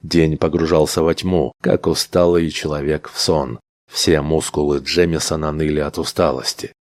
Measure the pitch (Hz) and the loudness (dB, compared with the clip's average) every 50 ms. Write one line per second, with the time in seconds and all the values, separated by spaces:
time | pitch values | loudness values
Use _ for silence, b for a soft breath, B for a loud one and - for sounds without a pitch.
0 | - 87 82 85 80 78 78 73 - 82 78 85 82 78 82 80 76 78 - - | -10 0 2 4 4 4 2 0 -2 0 0 0 0 2 4 2 2 2 0 0
1 | 80 82 82 - - 92 92 87 71 60 - _ _ - - - - - 85 - | 0 0 0 0 -2 0 0 0 0 0 -4 _ _ 0 0 0 0 0 -2 -2
2 | - - - 90 87 87 87 85 82 80 76 - - 78 76 73 71 73 78 76 | -4 -2 2 2 4 4 4 2 2 0 -4 -6 -6 -4 -4 -4 -2 -2 -4 -4
3 | - - - - - - 90 76 69 64 58 - _ _ _ _ _ _ - - | -4 -10 -8 -6 -2 0 0 0 0 -4 -8 -12 _ _ _ _ _ _ -6 -4
4 | - - 82 76 71 76 80 80 78 - - - 76 73 73 71 65 - - 85 | 0 2 2 2 2 2 0 0 0 -2 -4 -2 0 0 0 -2 -2 -2 2 2
5 | 87 85 82 80 - - - 80 76 76 76 76 78 76 76 76 73 73 - - | 2 2 2 -2 -2 -2 -4 -2 -2 -4 -2 -2 -2 0 0 0 -2 -4 -4 -6
6 | 80 - - - 90 78 65 64 - - - - - - - _ | -6 -6 0 0 2 2 2 -2 -4 -6 -8 -8 -10 -14 -14 _